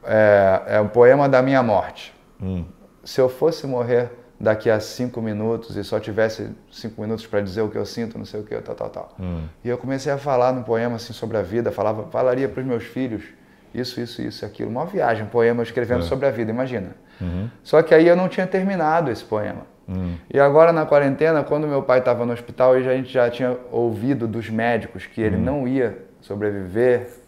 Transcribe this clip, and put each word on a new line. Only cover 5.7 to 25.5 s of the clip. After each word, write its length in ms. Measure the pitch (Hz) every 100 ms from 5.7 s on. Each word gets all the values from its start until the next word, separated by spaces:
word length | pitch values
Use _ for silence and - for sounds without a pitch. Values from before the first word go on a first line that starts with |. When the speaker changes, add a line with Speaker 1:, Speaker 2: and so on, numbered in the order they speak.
| 98
Speaker 1:
e 60 |
só 160 | 101 113
tivesse 500 | 113 107 110 110 107 107 _
cinco 300 | - 113 110
minutos 260 | 107 110 -
pra 120 | 104
dizer 200 | 101 95
o 80 | 107
que 80 | 110
eu 80 | 101
sinto, 320 | - 113 110
não 80 | 107
sei 140 | 107
o 40 |
que, 120 | 107 113
tal, 180 | -
tal, 160 | - 55
tal. 200 | - - -
Speaker 2:
Hum. 220 | 92 85 80 -
Speaker 1:
E 60 | 120
eu 80 | 123
comecei 340 | 123 135 139
a 60 | 139
falar 340 | 139 127 127
num 120 | 131
poema, 320 | 113 113 120 117
assim, 180 | -
sobre 240 | 110 113 107
a 40 |
vida, 280 | 90 113 117
falava, 340 | 101 107 113 -
falaria 380 | 113 127 127 135
pros 160 | 131 131
meus 180 | 117
filhos 380 | - 127 131 107 - - _ _ _
isso, 280 | - 127 -
isso, 200 | 120 -
isso 200 | 120 110
e 20 | 110
aquilo. 240 | 107 110
Uma 140 | 117 170
viagem, 380 | 196 135 113
um 40 | 104
poema 340 | 120 117 120
escrevendo 380 | 113 - 117 123
Speaker 2:
É. 80 | 87
Speaker 1:
sobre 180 | 135 139
a 60 |
vida, 180 | 117 110
imagina. 440 | 113 131 120 92 - _ -
Speaker 2:
Uhum. 260 | 90 87 113 -
Speaker 1:
Só 180 | - 151
que 100 | 160
aí 140 | 160 165
eu 80 | 175
não 120 | 185
tinha 200 | 190 185
terminado 640 | 190 190 190 151 160 147
esse 120 | 110
poema. 460 | - 107 101 98 - _ -
Speaker 2:
Hum. 280 | 92 90 85 -
Speaker 1:
E 60 | 135
agora 340 | 139 143 165
na 120 | 165 156
quarentena, 580 | 147 139 135 156 156
quando 240 | 127 147 151
meu 160 | 139
pai 180 | 131 127
tava 240 | 127 117 120
no 80 |
hospital, 440 | 117 - - 127 127
e 40 |
já, 60 | 131
a 40 | 131
gente 180 | 127
já 160 | 131 120
tinha 260 | - 127 123 -
ouvido 560 | 117 120 104 123 135 117
dos 220 | 113 107
médicos 560 | 110 117 117 92 95 -
que 160 | -
ele 160 | 110 92
Speaker 2:
Hum. 40 |
Speaker 1:
não 260 | 90